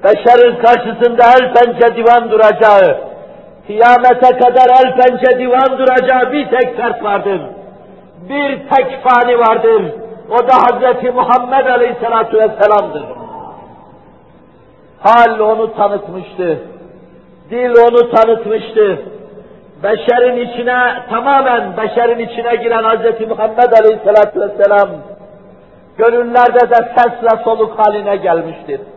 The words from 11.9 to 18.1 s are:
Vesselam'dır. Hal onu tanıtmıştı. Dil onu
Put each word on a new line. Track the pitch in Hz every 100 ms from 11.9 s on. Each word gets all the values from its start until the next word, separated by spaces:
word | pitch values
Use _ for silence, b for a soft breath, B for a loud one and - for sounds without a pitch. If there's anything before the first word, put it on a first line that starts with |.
| - 233 226 220 214
Vesselam'dır. | 220 214 202 208 190 156 143 - - - - - - - - - _ _ _ _ _ _ _ _ _ _
Hal | 196 233 233 220
onu | 214 220 220
tanıtmıştı. | - 202 202 170 180 185 - 175 151 - - - - - - _ _ -
Dil | 240 247
onu | 240 240 240 233